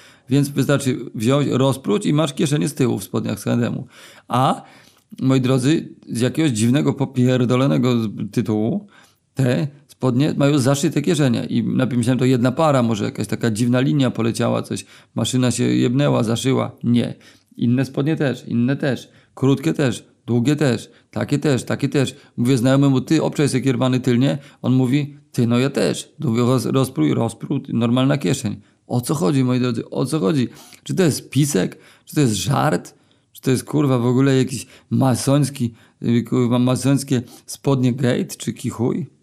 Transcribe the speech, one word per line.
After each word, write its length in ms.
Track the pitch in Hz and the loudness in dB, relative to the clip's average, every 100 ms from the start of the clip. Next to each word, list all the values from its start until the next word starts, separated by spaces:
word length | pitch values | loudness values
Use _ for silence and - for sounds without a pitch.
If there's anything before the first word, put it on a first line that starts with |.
| - - - | -20 -14 -2
więc 200 | 139 143 | 0 0
wystarczy 480 | 143 139 139 127 123 117 123 | 0 0 2 0 -4 -6 -2
wziąć, 320 | 110 143 143 | 0 2 2
rozpróć 540 | 123 135 - - 202 170 | 2 0 0 -2 -2 0
i 80 | |
masz 200 | 147 156 | 0 0
kieszenie 340 | - 147 147 165 | -2 -2 0 -2
z 60 | |
tyłu 260 | - 123 117 | -2 -2 -2
w 40 | |
spodniach 360 | - 113 113 107 | -4 -6 -4 -6
z 40 | |
H 100 | 123 | -2
and 100 | 120 | -2
M-u. 240 | 117 - - - - - - | -2 -4 -10 -18 -20 -20 -4
A, 340 | 123 139 254 - - - _ _ - | 0 0 -2 -8 -20 -20 _ _ -4
moi 200 | 123 131 | 0 2
drodzy, 480 | 123 131 127 170 - - - | 2 2 2 0 -2 -14 -10
z 120 | 113 | -2
jakiegoś 300 | 123 131 160 | -2 0 0
dziwnego, 420 | 110 117 139 143 | 2 2 2 0
popierdolonego 1040 | - 135 127 123 127 120 123 135 151 123 120 | -2 -2 0 2 2 2 2 2 2 2 0
z-, 320 | 110 - 110 | -2 -6 -6
tytułu 560 | - 107 107 110 190 - _ _ _ _ | -4 -2 0 -2 -4 -8 _ _ _ _
te 340 | - 131 135 147 - _ - | -2 0 0 -2 -8 _ -4
spodnie 340 | 131 123 151 - | -2 2 0 2
mają 220 | 143 147 | 2 2
zaszyte 420 | 120 139 165 147 | 2 0 0 -2
kieszenie 440 | 147 156 139 113 113 | 0 2 2 0 -2
i 180 | 123 | -2
najpierw 340 | 113 117 131 120 | -2 -2 0 0
myślałem, 220 | 113 127 | 0 2
to 60 | 127 | 2
jedna 260 | 127 123 | 2 2
para, 320 | - 160 135 | 2 2 2
może 220 | 117 107 113 | 2 0 -4
jakaś 220 | 113 110 | -4 -6
taka 240 | 110 117 | -2 -2
dziwna 280 | 104 120 127 | 0 0 2
linia 320 | 139 151 127 | 2 2 0
poleciała, 500 | - 113 110 117 117 | 0 -2 -2 -2 -2
coś, 240 | 113 110 - - _ 120 | -4 -10 -12 -20 _ -4
maszyna 360 | 113 127 127 | -2 0 0
się 120 | 117 | 0
jebnęła, 600 | 123 123 127 127 143 127 | 0 2 2 2 2 2
zaszyła. 480 | 117 113 127 123 113 - | 0 -2 0 0 -2 -4
Nie. 320 | 120 120 110 - - - _ - | 0 0 0 -8 -20 -20 _ -4
Inne 280 | 120 123 131 | 0 0 -2
spodnie 300 | - 143 151 | -2 -2 0
też, 320 | 143 120 - | -2 -4 -4
inne 280 | 117 120 139 | -2 0 -2
też. 340 | 147 120 - _ _ - | -2 -4 -8 _ _ -2
Krótkie 380 | 131 139 160 | 0 2 0
też, 340 | 156 131 98 - _ - | 0 -2 -2 -10 _ -4
długie 300 | 120 120 147 | 0 2 2
też, 360 | 147 107 - _ _ | 2 0 -6 _ _
takie 280 | 110 110 143 | -8 -4 -2
też, 240 | 151 123 | 0 0
takie 260 | - 113 139 | -2 -4 -2
też. 260 | 147 123 - - - | 0 -2 -6 -12 -2
Mówię 200 | 120 135 | 0 2
znajomemu, 440 | 127 139 139 131 | 4 4 4 2
ty 220 | 131 160 | 2 0
obczaj 260 | 151 147 139 | 0 0 0
sobie 140 | 127 | 0
kierbany 360 | 127 117 127 127 | 0 0 0 0
tylnie. 380 | 127 120 139 147 - - | 2 2 2 -2 -8 -6
On 120 | 120 | 0
mówi, 440 | 127 127 143 143 - _ | 2 2 0 -2 -10 _
ty, 160 | - 117 | -2 0
no 120 | 120 | 2
ja 100 | 135 | 0
też. 440 | 170 180 123 - - | 0 -2 -2 -8 -6
Mówię, 220 | - 113 | -2 0
roz-, 240 | 120 131 120 | 2 2 2
rozprój, 480 | 131 131 156 151 | 0 0 0 0
rozprój, 480 | 120 117 - - 139 - | 0 -2 -4 -6 -6 -4
normalna 480 | 120 117 127 135 143 | -2 0 2 2 0
kieszeń. 440 | 170 139 107 101 _ _ - | -2 -2 -4 -8 _ _ -6
O 140 | 123 | -4
co 140 | 120 151 | -2 -2
chodzi, 280 | 180 139 | 0 0
moi 160 | 127 123 | 0 0
drodzy? 300 | 127 117 - | -2 -4 -6
O 160 | - 139 | -4 -2
co 140 | 156 | -2
chodzi? 280 | 185 147 117 - - - | 0 0 -2 -6 -20 -16
Czy 100 | - | -6
to 100 | 143 | 0
jest 260 | 175 113 - | 0 0 -2
pisek? 480 | 131 147 - - - - _ - | 0 2 0 -2 -6 -20 _ -6
Czy 100 | 151 | 0
to 60 | |
jest 120 | 135 | 2
żart? 600 | 101 90 131 143 175 - - _ _ _ | 0 0 0 2 0 -4 -20 _ _ _
Czy 100 | - | -6
to 100 | 139 | -2
jest, 120 | 123 | -2
kurwa, 340 | - 143 143 127 | 0 0 2 2
w 80 | 120 | 2
ogóle 320 | 123 139 131 | 2 4 2
jakiś 300 | 127 - - - - | 0 -6 -14 -18 -4
masoński, 840 | 117 131 120 - 143 135 - 120 - _ - | 0 2 2 2 2 0 -2 -6 -6 _ -6
y, 200 | - 120 | 0 0
kurwa, 360 | 113 127 120 123 | 0 0 2 2
masońskie 600 | 123 123 135 139 139 127 120 - - | 2 0 2 0 0 -2 -4 -12 -18
spodnie 480 | - 143 135 127 | -6 -2 0 0
gate? 420 | 123 127 123 190 - | 0 0 -2 -4 -8
Czy 160 | - | -10
kichuj? 640 | - 117 - 120 - 139 _ | -8 -8 -4 -4 -4 -8 _